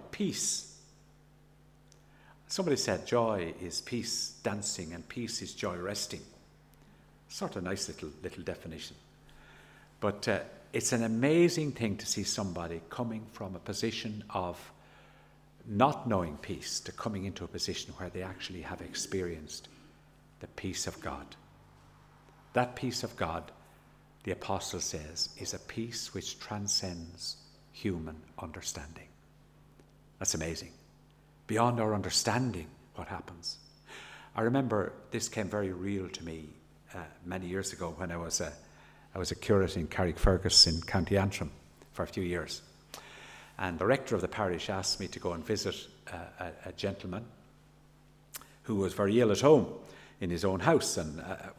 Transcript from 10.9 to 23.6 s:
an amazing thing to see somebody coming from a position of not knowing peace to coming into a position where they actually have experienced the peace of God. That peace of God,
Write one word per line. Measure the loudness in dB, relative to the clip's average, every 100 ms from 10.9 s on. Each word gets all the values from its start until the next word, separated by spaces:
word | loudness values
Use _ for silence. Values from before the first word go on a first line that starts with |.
an | 2
amazing | 2 4 6 8 6 6 -2
thing | 0 0 0
to | -2
see | -2
somebody | 0 0 -2 -2 -4 -6 -8
coming | -6 -4 -4 -8
from | -8 -8 -8
a |
position | -6 -2 -2 -2 -6 -8 -4
of | -2 -2 -4 -12 -20 -20 -20 -20 -20 -20 -20 -20 -18 -2
not | 6 6 4 2
knowing | 2 2 -4
peace | -8 -6 -4 -6
to | -6
coming | -6 -4 -2 -4
into | -6
a | -8
position | -6 -4 -4 -6 -8
where | -8
they | -6
actually | -6 -8 -8 -8
have | -8 -8
experienced | -8 -6 -2 -2 -2 -4 -10 -14 -14 -20 -20 -20 -20 -20 -20 -18
the | -14
peace | -6 -4 -2 -4
of | -4
God. | -6 -8 -10 -18 -20 -20 -20 -20 -20 -20 -20 -20 -20 -20 -2
That | 2 2 0
peace | -4 -2
of | -4 -2
God, | -2 -2 -6 -16